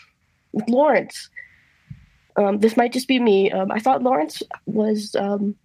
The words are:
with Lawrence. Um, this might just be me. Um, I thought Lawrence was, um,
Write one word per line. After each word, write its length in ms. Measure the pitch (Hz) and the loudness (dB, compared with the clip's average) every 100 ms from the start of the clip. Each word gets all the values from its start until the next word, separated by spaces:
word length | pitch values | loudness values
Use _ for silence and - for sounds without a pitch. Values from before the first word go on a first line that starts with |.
| _ _ _ _ _ | _ _ _ _ _
with 160 | 214 220 | -6 -2
Lawrence. 600 | 247 302 214 - - - - - _ _ _ - - _ _ _ - | 2 4 2 0 -12 -20 -20 -20 _ _ _ -20 -20 _ _ _ 0
Um, 220 | 202 202 | 0 4
this 180 | 220 233 | 2 2
might 160 | 240 | 0
just 160 | 254 - | -2 -2
be 120 | 254 | 0
me. 320 | 233 196 196 | 4 4 2
Um, 200 | 190 190 | 0 -4
I 60 | 208 | -2
thought 240 | 262 262 | 0 0
Lawrence 400 | 247 269 311 - - - - | 2 0 -2 -6 -14 -14 -6
was, 500 | 220 214 214 208 208 | -2 -2 -2 -4 -4
um, 400 | 196 202 208 202 | -2 -2 -4 -6